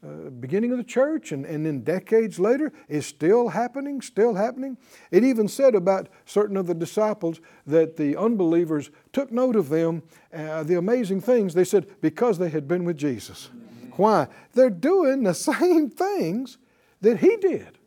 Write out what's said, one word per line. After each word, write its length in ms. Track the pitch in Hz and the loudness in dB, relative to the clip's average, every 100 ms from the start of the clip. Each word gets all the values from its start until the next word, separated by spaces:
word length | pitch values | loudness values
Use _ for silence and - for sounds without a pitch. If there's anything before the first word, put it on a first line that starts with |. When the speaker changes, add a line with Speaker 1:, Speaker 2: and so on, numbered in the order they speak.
| 156 | -16
Speaker 1:
uh, 240 | 147 156 | -16 -16
beginning 420 | 127 123 180 240 | -14 -4 -2 0
of 40 | 247 | -2
the 60 | |
church 480 | 226 - 277 311 - | -4 0 0 0 -6
and, 140 | 143 139 | -10 -6
and 200 | 151 156 | -4 -4
then 140 | 143 | -4
decades 580 | 113 175 - 226 226 170 | -2 -4 2 2 2 0
later, 360 | 190 269 302 - _ | -2 0 -6 -8 _
it's 180 | 147 135 | -6 -6
still 400 | - 156 226 240 | -4 2 2 2
happening, 540 | 165 240 269 277 277 | -2 -6 -6 -8 -10
still 320 | - - 226 | -10 0 0
happening. 440 | 190 220 247 269 254 _ - - | 2 -2 -4 -10 -12 _ -20 0
It 120 | 175 | 4
even 240 | 254 233 208 | 4 2 0
said 280 | - 269 220 | 2 4 4
about 340 | 180 190 - _ _ | 2 0 -2 _ _
certain 320 | - 208 190 | -2 0 -2
of 100 | 180 | -4
the 60 | |
disciples 680 | 170 170 - 214 208 165 165 _ _ - | -4 -4 -2 -2 -2 -6 -8 _ _ 0
that 300 | 160 160 160 | 2 2 0
the 220 | 147 147 | -2 0
unbelievers 760 | 214 226 170 165 170 156 139 _ _ | 0 0 2 2 2 -2 -6 _ _
took 180 | - 277 | -6 -4
note 240 | 226 254 226 | -2 0 0
of 140 | 147 | 0
them, 340 | 160 165 165 - _ _ | 0 0 -2 -10 _ _
uh, 300 | 165 156 160 | -12 -8 -6
the 140 | 156 175 | -2 0
amazing 440 | 180 247 208 190 | 2 0 0 -4
things. 320 | 208 247 196 | 2 2 2
They 100 | 165 | 0
said, 240 | 180 202 - - | 2 2 0 -4
"Because 360 | 160 156 240 175 | -4 0 0 0
they 120 | 180 | -2
had 180 | 156 139 | -4 -4
been 160 | 175 | -4
with 140 | 175 165 | -4 -4
Jesus." 500 | 147 120 - - - | -4 -4 -10 -18 -20
Speaker 2:
Mm-hmm. 540 | - - - - - | -20 -20 -20 -20 0
Speaker 1:
Why? 260 | 202 202 135 - - | 2 4 0 -6 -6
They're 160 | 233 254 | 4 4
doing 540 | 180 262 381 302 269 | 4 2 2 2 2
the 100 | 214 | 0
<laughs> 0 | |
same 560 | 170 - 285 359 330 294 | 0 -2 0 4 4 2
things 680 | - 370 403 175 196 262 - _ _ _ _ | -2 -4 -2 -2 -4 -6 -14 _ _ _ _
that 200 | 196 233 | 0 4
he 180 | 349 453 | 4 4
did. 420 | 381 277 - _ | 0 -2 -8 _